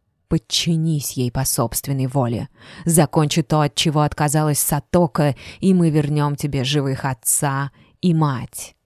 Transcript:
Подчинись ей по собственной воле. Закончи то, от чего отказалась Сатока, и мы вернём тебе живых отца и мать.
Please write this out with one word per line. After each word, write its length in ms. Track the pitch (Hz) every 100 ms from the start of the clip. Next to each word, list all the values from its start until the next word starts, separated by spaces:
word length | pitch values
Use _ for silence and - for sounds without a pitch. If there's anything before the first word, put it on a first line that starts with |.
| _ _ -
Подчинись 840 | 165 - - 170 160 160 151 -
ей 180 | 131 123
по 120 | 135
собственной 640 | 131 - 117 - - 135 131
воле. 420 | 139 117 113 147 _ - - 165
Закончи 560 | 165 147 160 147 165
то, 200 | - 151
от 140 | 143 -
чего 260 | 165 151
отказалась 580 | 147 - 147 151 151 143
Сатока, 760 | - 147 - 180 170 - 147 - - -
и 140 | 190
мы 160 | 185 165
вернём 460 | 151 143 151 147 147
тебе 280 | 147 139
живых 420 | 127 147 135 135 139
отца 680 | 127 - - 147 135 139 - _ _
и 120 | 180
мать. 600 | 160 151 127 - - - _